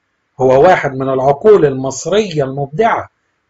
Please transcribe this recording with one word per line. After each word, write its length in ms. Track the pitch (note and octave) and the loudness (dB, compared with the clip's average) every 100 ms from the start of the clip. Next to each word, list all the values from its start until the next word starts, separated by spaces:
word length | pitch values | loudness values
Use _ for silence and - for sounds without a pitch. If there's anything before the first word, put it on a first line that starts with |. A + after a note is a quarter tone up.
| _ _ _ - | _ _ _ -4
هو 220 | C3 C3 | 2 4
واحد 320 | E3 F3+ - C3 | 4 4 0 -6
من 140 | C3+ | -4
العقول 560 | C3 C3 C#3+ G#3+ G3+ D3+ | -2 0 0 4 4 4
المصرية 800 | C3 C3 C3 D#3+ G3 G#3 D3+ | -2 -8 -8 -4 -2 -2 -4
المبدعة 680 | C3 C3+ C#3 D3+ A3+ D3 - _ _ _ | -6 -6 -10 -2 -2 -2 -8 _ _ _